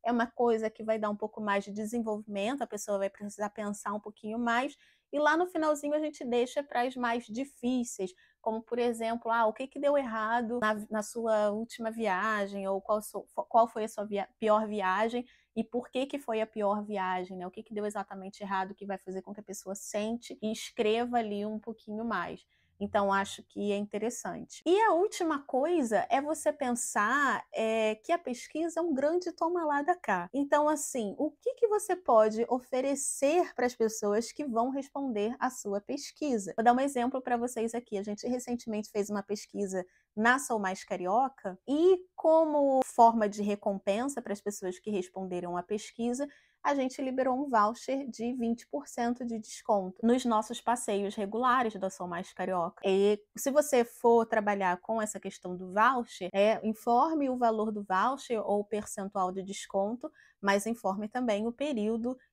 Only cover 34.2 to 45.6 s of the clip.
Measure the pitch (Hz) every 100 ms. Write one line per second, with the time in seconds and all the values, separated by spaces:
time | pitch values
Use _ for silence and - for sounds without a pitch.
34.2 | 240 - 294 226 247 277 277 277 277 208
35.2 | 208 269 254 - 208 202 - 277 - -
36.2 | 302 233 190 - 226 247 277 254 240 262
37.2 | 254 240 233 233 226 233 240 202 208 208
38.2 | 247 247 247 240 - 214 214 214 208 208
39.2 | - 208 - 196 202 185 175 _ _ -
40.2 | 226 262 277 226 190 196 - 180 180 214
41.2 | 262 - 202 185 - 294 349 370 - -
42.2 | 320 320 320 294 277 262 262 - 233 226
43.2 | 208 208 202 202 220 196 - 202 269 277
44.2 | 240 202 208 202 185 185 - 208 180 190
45.2 | 190 180 175 175